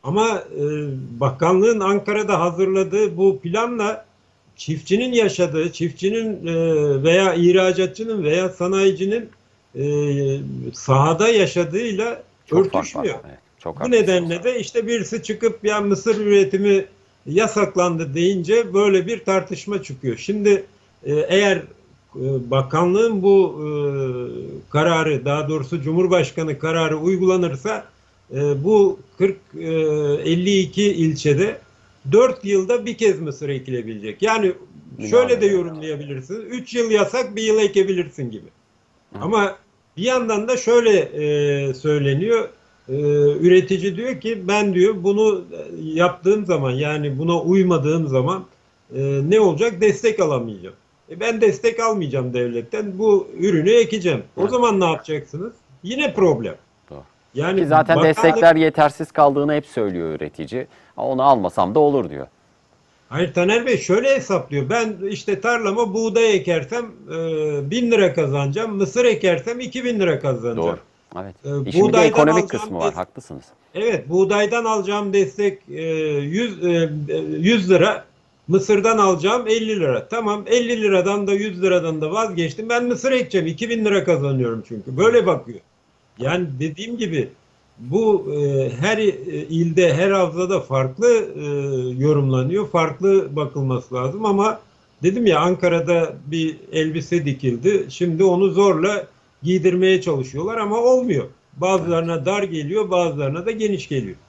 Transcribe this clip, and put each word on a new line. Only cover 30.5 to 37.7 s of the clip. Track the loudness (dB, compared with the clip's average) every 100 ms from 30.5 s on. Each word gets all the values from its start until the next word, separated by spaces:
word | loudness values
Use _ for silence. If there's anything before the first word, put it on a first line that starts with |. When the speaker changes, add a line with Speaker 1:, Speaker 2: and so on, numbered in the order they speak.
| 0
Speaker 1:
iki | 0 0
ilçede | 0 2 0 0 0 2 0 -4 _ _ _ _ 2
dört | 4 4 0 0
yılda | 0 2 -2 -2
bir | 0
kez | 2 2
mısır | -4 -8 -6
ekilebilecek. | -8 -6 -8 -6 -10 -10 -4
Yani | 0 0 0 -4 -14 -20 -20 -12
Speaker 2:
Müdahale | 2
Speaker 1:
şöyle | 2 4 2
de | 2
Speaker 2:
yani. | 2
Speaker 1:
yorumlayabilirsin. | -2 -8 -8 -8 -8 -12 -10 -12
Üç | -10 -12 -6
yıl | -4 2
yasak, | 2 2 -2 -4 -4
bir |
yıl | 0 2
ekebilirsin | 2